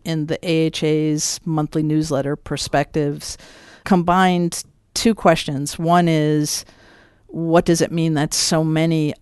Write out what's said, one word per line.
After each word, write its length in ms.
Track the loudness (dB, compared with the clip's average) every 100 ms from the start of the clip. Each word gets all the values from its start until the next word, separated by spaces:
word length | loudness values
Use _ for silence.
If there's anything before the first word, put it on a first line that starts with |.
| -4
in 220 | -4 -2
the 120 | -4
A 100 | -2
H 320 | 0 0 0
A's 560 | 0 0 0 0 -4 -6
monthly 400 | -4 -2 -2 -2
newsletter, 540 | 0 0 0 -2 -2 -6
Perspectives, 1000 | -6 -8 -2 -2 0 -2 -2 -4 -10 -16 -18 -20 -20 -8
combined 800 | 0 2 4 4 4 2 -2 -4 -12 _ _
two 200 | -2 0
questions. 640 | 2 4 2 0 -6 -6 -4
One 300 | 2 4 4
is, 560 | 2 2 0 0 -4 -10 -20 -20 -20 _ _ -14
what 380 | -6 2 2 4
does 160 | 2
it 100 | 0
mean 220 | -2 0
that 200 | 0 -2
so 300 | -2 0 0
many 500 | 0 0 0 0 -2 -4